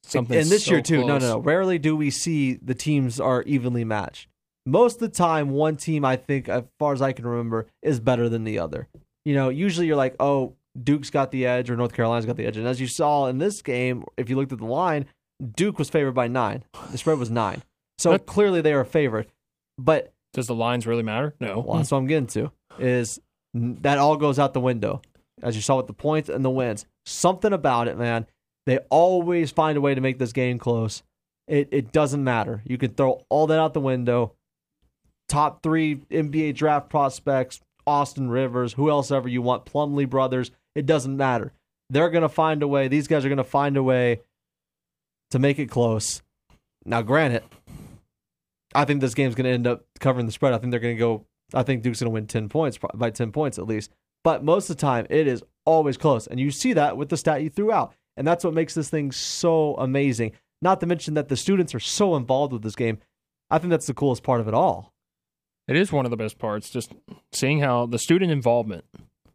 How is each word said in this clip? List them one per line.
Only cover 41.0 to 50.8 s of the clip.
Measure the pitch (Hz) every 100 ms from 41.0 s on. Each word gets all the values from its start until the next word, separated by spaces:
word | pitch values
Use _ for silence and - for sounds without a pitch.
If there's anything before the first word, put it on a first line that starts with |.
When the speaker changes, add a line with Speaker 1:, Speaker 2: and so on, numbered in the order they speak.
| 131 139
Speaker 2:
matter. | 135 120 107 _ _ _ _
They're | 135 170
gonna | 170 156
find | - 160 151
a | 143
way. | 139 131
These | 147 139
guys | 156 135
are |
gonna | 139
find | 127 143 143 139
a |
way | 131 127 123 117 _ _ _ _ _ _ _ _ _ _ _
to | 131
make | 139 143
it | 131
close. | 123 117 110 - - _ _ _ _ _ _ -
Now, | 117
granted, | 110 143 147 120 - - _ - - - _ _ _ _ _ _ _
I | 139 143
think | 143
this | 131
game's | 107 135 117
gonna | 127
end | 123 120
up | 120 _ -
covering | 135 127 113
the |
spread. | - 139
I | 117
think | 123
they're |
gonna | 120